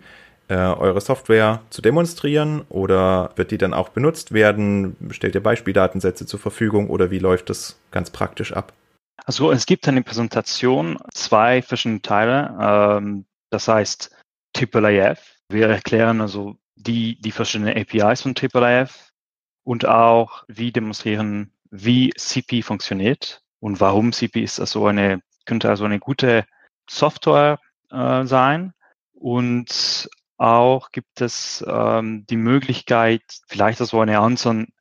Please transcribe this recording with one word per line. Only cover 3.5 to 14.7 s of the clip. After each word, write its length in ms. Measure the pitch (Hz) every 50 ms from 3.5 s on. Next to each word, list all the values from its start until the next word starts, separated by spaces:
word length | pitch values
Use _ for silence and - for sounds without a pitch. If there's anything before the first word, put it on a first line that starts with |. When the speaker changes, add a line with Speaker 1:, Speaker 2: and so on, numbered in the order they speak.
Speaker 1:
die 60 | 110 98
dann 140 | 95 90
auch 160 | - - 92 -
benutzt 440 | - - 131 160 160 - - -
werden? 640 | 107 107 107 104 104 107 104 101 101 101 98 92 - - - -
Stellt 240 | - - - 95 90
ihr 80 | 98
Beispieldatensätze 840 | 107 110 117 - - - 95 101 110 107 - 95 98 92 - - 92
zur 140 | - - 101
Verfügung 500 | - 104 - - 113 107 107 101 104 -
oder 200 | 80 95 92 90
wie 100 | 95 92
läuft 280 | 92 92 92 92 - -
das 320 | - - - - - _ _ _
ganz 200 | - 95 90 -
praktisch 420 | - - - - - - 104 -
ab? 220 | - 95 - - _ _ _ _ _ _ _ _ _ - -
Speaker 2:
Also 260 | - 113 - 147 160
es 140 | - 117 -
gibt 240 | - 185 - - 147
eine 140 | 135 127
Präsentation, 960 | 120 - 110 117 117 110 - 113 - - - - 127 127 131 147 160 170 151 - - - -
zwei 480 | - - - 113 107 113 120 127 127
verschiedene 400 | - - 131 - - 120 110 98
Teile, 520 | - - 104 104 110 117 131 139 - - - 110
ähm, 640 | 107 104 104 104 104 104 104 104 101 104 101 98 98 _ _ _ _ -
das 180 | 110 101 - 117
heißt 460 | 110 110 101 - - - - - _ _ _ _ _ _ _ _
triple 400 | - - 131 -